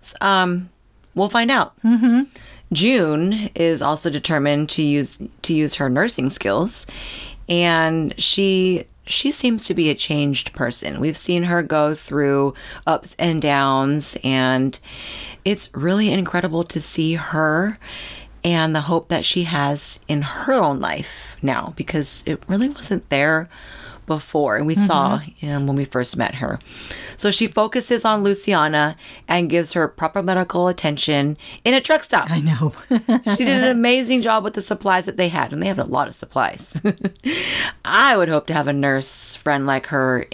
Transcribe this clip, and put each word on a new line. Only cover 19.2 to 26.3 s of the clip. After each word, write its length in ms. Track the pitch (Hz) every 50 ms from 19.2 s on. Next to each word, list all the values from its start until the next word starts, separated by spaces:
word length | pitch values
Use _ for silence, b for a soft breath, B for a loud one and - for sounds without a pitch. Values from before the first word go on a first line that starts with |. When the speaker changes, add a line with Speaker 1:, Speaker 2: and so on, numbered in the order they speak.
| -
Speaker 1:
she 180 | - - 180 175
has 540 | 160 175 147 143 139 147 147 - - - - -
in 140 | - 151 147
her 320 | 143 143 - - - - 269
own 260 | 247 190 147 139 131
life 560 | - - - 147 147 - - - - - - -
now, 320 | - 139 123 117 - - 156
because 480 | - 151 - - 156 147 - - - -
it 160 | - 156 - -
really 220 | - 185 202 240 285
wasn't 400 | 285 - - - 202 - - -
there 400 | 143 139 143 151 160 160 165 170 B B B B B B B B B B B
before. 500 | - 160 156 - - - 156 147 123 104
And 120 | 110 147
we 80 | 156 160
Speaker 2:
Mm-hmm. 100 | 202 202
Speaker 1:
saw, 340 | 190 165 143 139 - - - 147 156 - -
you 100 | - 147
know, 160 | 143 143 139
when 100 | 139 139
we 80 | 139 139
first 320 | 135 - 127 123 - -
met 200 | - 113 -